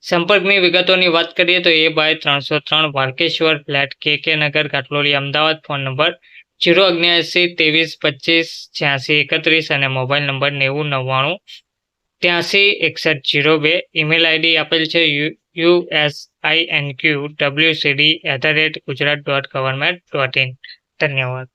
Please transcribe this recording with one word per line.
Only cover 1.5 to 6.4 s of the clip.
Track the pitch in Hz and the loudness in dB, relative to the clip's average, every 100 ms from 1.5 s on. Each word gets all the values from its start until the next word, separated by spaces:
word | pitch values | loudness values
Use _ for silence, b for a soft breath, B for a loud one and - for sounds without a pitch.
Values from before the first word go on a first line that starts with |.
| 180 | 2
તો | 175 | 4
એ | 160 160 | 4 2
બાય | 156 156 | 2 0
ત્રણસો | 160 156 143 135 151 | 0 0 -2 0 -4
ત્રણ | - 156 156 | 0 0 0
વાલકેશ્વર | 143 131 131 170 156 160 156 | 0 -2 0 -2 0 0 0
ફ્લેટ, | 147 143 139 - | -2 -2 -2 -4
કે | - 147 | -2 -2
કે | 151 156 | 0 0
નગર, | 151 151 151 | 0 0 -2
ઘાટલોડિયા, | 143 131 147 143 143 | -4 -4 -2 0 0
અમદાવાદ. | 139 143 156 156 - | -2 0 0 -2 -6
ફોન | 143 | -8
નંબર | 135 131 165 180 B B | -6 -2 -2 -2 B B